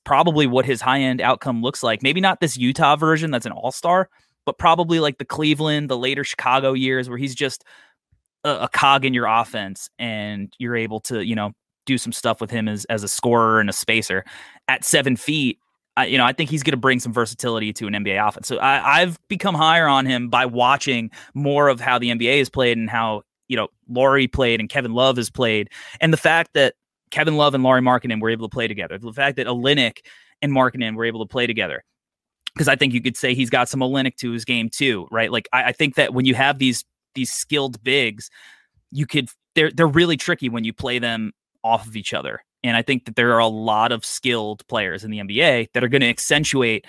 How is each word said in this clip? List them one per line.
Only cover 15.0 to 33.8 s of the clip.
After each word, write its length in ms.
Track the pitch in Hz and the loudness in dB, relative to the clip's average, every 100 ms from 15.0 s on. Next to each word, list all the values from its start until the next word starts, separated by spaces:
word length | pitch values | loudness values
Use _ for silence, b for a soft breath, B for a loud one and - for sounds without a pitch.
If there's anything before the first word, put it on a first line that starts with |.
| 135 123 | 2 -2
feet. 420 | - 156 131 - _ _ _ - | -2 -2 -2 -4 _ _ _ -2
I, 80 | 110 | 2
you 140 | 131 | 4
know, 60 | 123 | 2
I 60 | |
think 200 | 139 147 | 2 -2
he's 100 | 156 | -2
gonna 160 | 147 135 | -2 0
bring 220 | 131 123 | 2 0
some 120 | 123 | 0
versatility 600 | 117 113 - 123 113 107 | -2 -2 -2 -4 -2 -4
to 140 | 104 104 | -6 -6
an 80 | 104 | -4
N 80 | |
B 80 | 101 | -2
A 120 | 98 | 0
offense. 240 | 107 - - | 0 -2 -8
So 100 | 127 | -2
I, 420 | 135 139 107 156 | 0 2 2 2
I've 160 | 180 165 - | 2 -2 -8
become 260 | 196 202 160 | -4 -2 2
higher 320 | 160 165 156 | 4 4 4
on 180 | 135 131 | 2 2
him 240 | 123 120 | -2 0
by 160 | 123 127 | 0 0
watching 640 | 120 123 139 - 120 113 B B | 2 2 2 0 -4 -4 B B
more 360 | 135 143 143 143 | -4 0 4 4
of 100 | 123 | 2
how 180 | 131 123 | 0 0
the 140 | 120 | 0
N 80 | 117 | 0
B 100 | 117 | 2
A 100 | 143 | 2
is 120 | 127 | 2
played 260 | 135 123 117 | 0 0 0
and 100 | 110 | -2
how, 360 | 117 113 107 - _ - | -2 -2 -4 -10 _ -8
you 100 | 120 | -6
know, 120 | 101 _ - | -6 _ -8
Lauri 380 | 123 135 139 127 | 2 4 4 2
played 320 | - 123 113 | 0 0 0
and 100 | 107 | -2
Kevin 240 | 143 123 | -4 -2
Love 240 | 117 131 123 | 2 2 2
has 140 | 110 | -4
played. 400 | - 120 107 104 B B B | -2 0 0 -4 B B B
And 140 | 160 | 0
the 40 | 160 | 2
fact 340 | 160 165 165 | 2 2 0
that 220 | 147 131 - _ _ - | 2 2 0 _ _ -10
Kevin 260 | - 156 151 | -2 0 4
Love 200 | 147 135 | 2 4
and 80 | |
Lauri 180 | 127 127 | 4 4
Markkanen 400 | 127 123 123 110 | 4 2 0 -4
were 80 | 110 | -2
able 180 | 113 110 | -4 -6
to 60 | |
play 140 | 127 113 | -6 -6
together, 320 | 104 85 98 | -6 -8 -10
the 120 | 117 | -12
fact 260 | 120 139 139 | -4 -4 -2
that 100 | 120 | -4
Olynyk 540 | 123 131 147 120 - b b b b | -2 2 2 0 -2 b b b b
and 80 | 147 | -2
Markkanen 440 | 135 127 127 113 110 | 2 2 0 -6 -4
were 100 | 117 | -4
able 200 | 113 104 | -4 -6
to 60 | |
play 160 | 131 120 | -2 -2
together, 360 | 110 90 65 _ _ _ _ _ _ - - | -2 -4 -6 _ _ _ _ _ _ -14 -2
'cause 120 | 147 | 0
I 80 | 139 | 2
think 180 | 139 | 2
you 80 | 123 | 0
could 160 | 123 117 | -2 -4
say 160 | 131 | -2
he's 160 | 127 120 | 0 0
got 180 | 131 123 | 0 0
some 120 | |
Olynyk 380 | 135 | -2